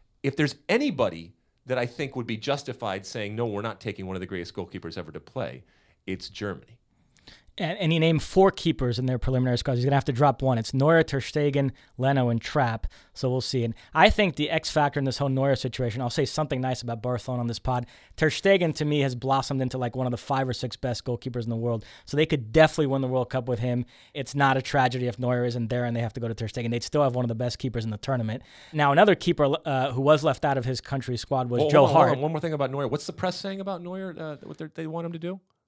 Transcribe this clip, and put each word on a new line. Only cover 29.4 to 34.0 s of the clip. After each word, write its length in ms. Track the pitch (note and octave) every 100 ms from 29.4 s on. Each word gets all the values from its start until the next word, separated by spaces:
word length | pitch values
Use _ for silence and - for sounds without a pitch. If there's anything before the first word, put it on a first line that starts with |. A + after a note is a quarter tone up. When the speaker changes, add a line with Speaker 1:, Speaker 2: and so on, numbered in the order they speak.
| C#3+ C#3+ -
Speaker 2:
uh, 260 | C3+ C3+
who 80 | B2
was 240 | C#3 D3+
left 220 | D3+ C3 D3+
out 100 | C3+
of 80 |
his 160 | A#2+ B2+
country 380 | - C#3 B2 B2
squad 320 | - C3+ B2
was 100 | A#2+
Speaker 1:
Well, 100 | D3
Speaker 2:
Joe 100 | D3
Speaker 1:
hold 100 | C#3
on, 40 |
hold 120 | D#3+ D3+
Speaker 2:
Hart. 100 | C3+
Speaker 1:
on. 60 |
One 100 | D3
more 80 | D#3
thing 140 | E3
about 160 | D#3 C3+
Neuer. 180 | C3+ C3+
What's 160 | C#3+
the 80 | -
press 240 | E3 F#3 F3+
saying 240 | G3 G3
about 220 | G3 F#3
Neuer, 320 | F3 F#3